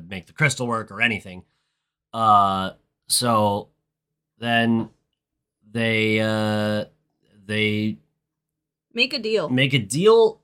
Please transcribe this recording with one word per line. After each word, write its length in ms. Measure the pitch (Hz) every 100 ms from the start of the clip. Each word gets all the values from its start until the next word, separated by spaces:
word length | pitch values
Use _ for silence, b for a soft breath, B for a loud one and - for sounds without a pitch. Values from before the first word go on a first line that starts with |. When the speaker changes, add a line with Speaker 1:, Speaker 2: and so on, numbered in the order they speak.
| 85
Speaker 1:
make 180 | 95 -
the 40 |
crystal 340 | - 151 - 120
work 220 | 113 107
or 120 | 98
anything. 420 | 117 101 98 90 - _ _ _ _ _ _
Uh, 580 | 113 110 101 98 95 95 - _ _ -
so 600 | - 120 110 104 104 - _ _ _ _ _ _ _
then 520 | 120 117 117 113 110 _ _ _ _ _ _ _ 107
they, 520 | 113 113 110 110 110
uh, 640 | 110 110 107 107 107 107 - _ _ _ _ 104 98
they 520 | 107 107 107 107 107 _ _ _ _ _ _ _ _ _
Speaker 2:
Make 200 | 233 262
a 60 | 285
deal. 300 | 220 214 151
Speaker 1:
make 240 | 127 135
a 60 | 135
deal 600 | 98 143 208 226 220 -